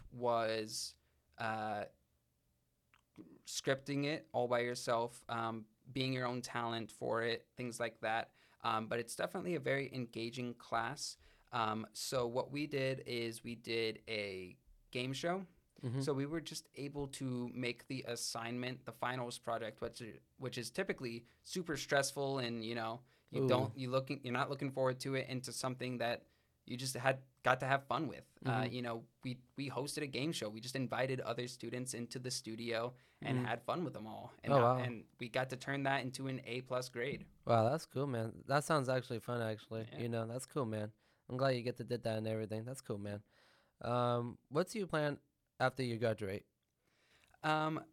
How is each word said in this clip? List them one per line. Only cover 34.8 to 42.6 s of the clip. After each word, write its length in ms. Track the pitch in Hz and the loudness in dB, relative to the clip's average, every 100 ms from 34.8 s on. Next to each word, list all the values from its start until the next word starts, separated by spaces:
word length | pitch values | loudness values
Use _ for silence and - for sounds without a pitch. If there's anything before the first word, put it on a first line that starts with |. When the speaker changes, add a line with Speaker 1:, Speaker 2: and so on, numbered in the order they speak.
| 123 113 - - | 2 -4 -10 -10
Speaker 1:
we 100 | 120 | -2
got 200 | 127 131 | 0 0
to 40 | 127 | -2
turn 280 | - 139 | -2 0
that 180 | 139 135 | 2 2
into 240 | 127 127 135 | 0 -4 -4
an 140 | 131 - | -4 -4
A 160 | 123 | -6
plus 280 | 131 127 127 | -2 -2 -2
grade. 360 | 120 127 156 - - - | -4 -4 -4 -10 -4 6
Speaker 2:
Wow, 240 | 117 113 | 8 8
that's 160 | 160 - | 4 -2
cool, 220 | 131 143 | -2 0
man. 240 | 120 113 - 127 | 0 -2 -4 0
That 160 | 143 | 2
sounds 260 | - 156 127 | 4 4 6
actually 300 | 131 113 117 | 2 0 -4
fun, 220 | - 120 | -2 0
actually. 440 | 110 107 - 110 110 | 0 -2 -4 -6 -4
Speaker 1:
Yeah. 60 | 151 | -4
Speaker 2:
You 100 | 117 | 0
know, 160 | 117 113 | 0 -2
that's 200 | 123 - | -4 -4
cool, 200 | 151 117 | -2 0
man. 260 | 107 107 - _ _ - | 0 -2 -6 _ _ -6
I'm 80 | 123 | 2
glad 140 | 135 | 4
you 100 | 127 | 4
get 140 | 117 120 | 0 -4
to 60 | |
did 200 | 113 120 | -4 -2
that 140 | 113 110 | 0 0
and 100 | 110 | 0
everything. 380 | 110 110 107 | 0 -2 -4